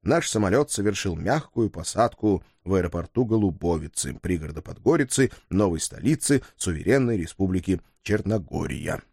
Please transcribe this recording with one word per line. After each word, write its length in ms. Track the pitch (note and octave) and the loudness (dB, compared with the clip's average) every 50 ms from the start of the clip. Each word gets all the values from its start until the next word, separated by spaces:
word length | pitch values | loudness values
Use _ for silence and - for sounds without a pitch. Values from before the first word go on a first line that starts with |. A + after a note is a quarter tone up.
наш 260 | _ F2 C#3 E3+ E3 - | _ 2 2 2 2 0
самолет 420 | - A2+ G#2 F#2+ F#2+ C3 D3 - | 0 0 2 4 4 2 2 0
совершил 440 | - - G2 G#2+ G2+ G2 - G2 E2+ | -2 -2 0 0 -2 -2 -4 -4 -4
мягкую 560 | D#2+ D#2+ F#2 C3+ D#3 - - _ A#2+ A2+ G2+ | -4 -2 0 -2 -2 -2 -6 _ -2 -2 -2
посадку 720 | - E2+ E2 - - G2+ A#2 A#2 - _ - G#2+ G2 F2 - _ _ _ _ | -2 -6 -10 -6 0 0 0 0 0 _ 2 2 2 2 -2 _ _ _ _
в 100 | F2 F#2+ | 0 0
аэропорту 500 | F#2+ F2 E2 D#2+ E2+ F2 - _ A#2 B2+ | 0 0 0 -4 -6 -8 -4 _ -2 0
Голубовицы, 880 | G#2+ A2 A2+ G#2 F#2+ E2 - - F2 E2+ D#2+ D2+ D2+ _ - - C2+ - | 2 2 2 2 2 0 0 -2 0 0 0 -4 -6 _ -6 -6 -6 -8
пригорода 480 | - - F2 F2+ E2 D#2 D2 D#2 - | -8 -4 -4 -4 -4 -4 -8 -12 -12
Подгорицы, 680 | - - - - - B2 D#3 D#3+ C#3+ B2 - - C3+ - - - _ _ | -12 -14 -16 0 2 2 4 4 2 0 2 2 2 2 2 -8 _ _
новой 300 | - F#2+ G#2 F#2+ E2+ D#2+ | 2 2 2 2 2 -2
столицы 640 | - - - - - A#2+ D#3 - - - D3+ C3 - - _ | -4 -8 -8 -2 0 0 0 2 2 2 2 2 0 -4 _
суверенной 640 | _ - - E2+ D2+ - F2+ B2 C#3 C3 A#2+ A#2 G2 | _ -4 -4 -4 -2 2 2 2 4 4 2 0 -2
республики 640 | E2 - - - G2 F#2 F#2 F#2 F2+ F#2+ F#2+ E2 - _ _ _ | -4 -6 -2 -2 -2 0 0 -2 0 0 -2 -2 -2 _ _ _
Черногория. 1000 | _ - G#2 G#2 - F#2+ A2 A2 E2+ - - - D#2+ - C2+ D2 D2+ E2 D#2 - - _ | _ -2 -2 -2 0 0 -2 -2 -2 -4 -6 -6 -4 -4 -6 -6 -4 -6 -6 -6 -8 _